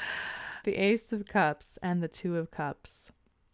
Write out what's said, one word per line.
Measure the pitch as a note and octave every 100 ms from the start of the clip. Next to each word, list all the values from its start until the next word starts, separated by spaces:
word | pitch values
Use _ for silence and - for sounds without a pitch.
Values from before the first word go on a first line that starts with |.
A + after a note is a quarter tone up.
| - - - - - -
The | - F#3+
Ace | G3 A3+ -
of | G#3+ G3+
Cups | G#3 D#3 D3 - -
and | F3+ F3+
the | E3
Two | - F3+ E3+
of | E3
Cups. | - D3 - - - - - _ _ _